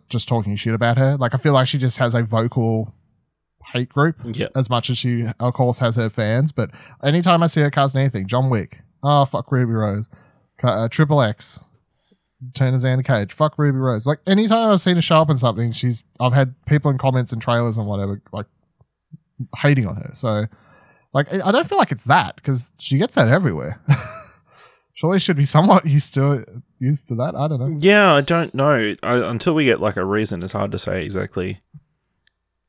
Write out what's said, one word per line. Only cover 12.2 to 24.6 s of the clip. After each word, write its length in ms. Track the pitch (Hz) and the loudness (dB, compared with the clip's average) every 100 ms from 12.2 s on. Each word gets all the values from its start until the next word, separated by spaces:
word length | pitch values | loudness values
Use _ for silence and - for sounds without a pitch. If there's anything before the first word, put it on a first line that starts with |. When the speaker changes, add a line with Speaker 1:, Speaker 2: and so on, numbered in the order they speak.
| _ _ 127 | _ _ -16
Speaker 1:
Turn 200 | - 131 | -2 0
to 60 | 131 | 2
Xander 260 | 127 127 131 | 2 0 2
Cage, 260 | 117 101 | 0 -2
"Fuck 260 | - 151 - | -2 -2 2
Ruby 200 | 147 131 | 0 2
Rose." 280 | 131 110 120 | 0 0 -2
Like, 140 | 151 - | -2 2
anytime 440 | 196 214 226 226 | 2 4 2 4
I've 100 | 196 | 2
seen 140 | 185 175 | 2 0
her 60 | |
show 200 | - 160 | 4 4
up 80 | 156 | 4
in 80 | 139 | 2
something, 340 | 120 104 117 | 0 0 -4
she's, 320 | 113 123 117 - - | -2 -4 -4 -10 -4
I've 140 | 123 | 2
had 220 | 131 131 127 - | 2 2 -2 -2
people 260 | 147 147 | 0 2
in 60 | 135 | 0
comments 340 | 135 127 123 | 0 0 -2
and 100 | 113 | -4
trailers 360 | 117 120 120 113 | -2 0 0 -2
and 80 | 104 | -4
whatever, 340 | 101 98 98 - | -4 -4 -6 -10
like, 120 | 107 104 _ _ _ _ _ _ - _ - 127 - | -12 -12 _ _ _ _ _ _ -20 _ -14 -12 -2
hating 300 | 143 139 104 | 2 2 0
on 80 | 101 | -6
her. 140 | - | -12
So, 320 | - 120 107 107 - _ _ _ _ _ | -8 -4 -4 -4 -10 _ _ _ _ _
like, 180 | 135 143 | -4 -2
I, 140 | 190 180 | -2 0
I 40 | |
don't 160 | 233 339 | 0 0
feel 100 | 392 | 0
like 140 | 277 | 0
it's 120 | 117 | -2
that, 380 | 117 151 101 - | 2 2 2 -4
'cause 300 | - 131 123 - | -4 -4 -6 -14
she 180 | - 135 | -2 0
gets 180 | 202 - | 0 2
that 120 | 117 | 2
everywhere. 540 | 147 160 80 67 - - | 2 2 -2 -6 -6 0
<laughs> 1080 | 143 - - - - _ _ | 0 0 -14 -18 -20 _ _